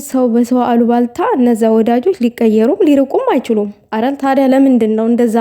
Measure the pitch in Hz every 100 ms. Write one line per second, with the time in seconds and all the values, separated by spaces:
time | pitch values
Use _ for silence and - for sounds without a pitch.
0 | - 262 254 233 240 247 240 233 233 240
1 | 240 277 427 349 240 226 226 220 226 240
2 | 359 370 240 - 226 214 226 - 339 277
3 | 269 - 523 311 - 220 202 - - 220
4 | 247 285 269 269 269 269 269 247 220 220
5 | 226 233 240 226